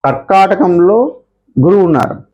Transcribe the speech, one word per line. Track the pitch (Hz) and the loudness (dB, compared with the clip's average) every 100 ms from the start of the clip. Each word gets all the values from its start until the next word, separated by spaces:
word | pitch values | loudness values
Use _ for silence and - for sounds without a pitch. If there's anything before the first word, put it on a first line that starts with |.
కర్కాటకంలో | 139 135 - 190 196 196 180 175 175 220 285 - _ _ _ - | -4 -6 -2 0 0 0 0 2 2 2 -2 -8 _ _ _ -2
గురువు | 147 202 180 | 2 2 2
ఉన్నారు | 143 - - - | 0 -4 -8 -16